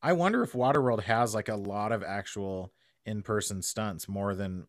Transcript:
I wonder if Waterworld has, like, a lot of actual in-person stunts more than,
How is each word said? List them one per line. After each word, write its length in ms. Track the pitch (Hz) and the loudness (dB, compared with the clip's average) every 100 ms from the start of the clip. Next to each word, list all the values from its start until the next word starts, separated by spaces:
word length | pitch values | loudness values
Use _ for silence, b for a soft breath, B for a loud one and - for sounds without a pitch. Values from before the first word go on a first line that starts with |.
I 120 | 151 | 2
wonder 300 | 175 180 233 | 4 4 2
if 100 | 226 | 0
Waterworld 500 | 123 123 147 127 113 | 2 4 6 4 2
has, 320 | 95 113 120 110 | 2 2 2 0
like, 120 | 107 | -2
a 80 | 104 | -4
lot 360 | 101 101 107 | -2 -2 0
of 120 | 113 | -2
actual 720 | 87 101 98 107 98 92 90 - _ _ - | -2 -6 -6 -6 -4 -4 -8 -14 _ _ -8
in-person 560 | 107 98 107 - 98 | -6 -2 -2 0 -4
stunts 480 | - - 107 82 - | -4 -4 -4 -6 -6
more 240 | 98 101 | -4 -2
than, 340 | 95 98 92 | -2 -4 -6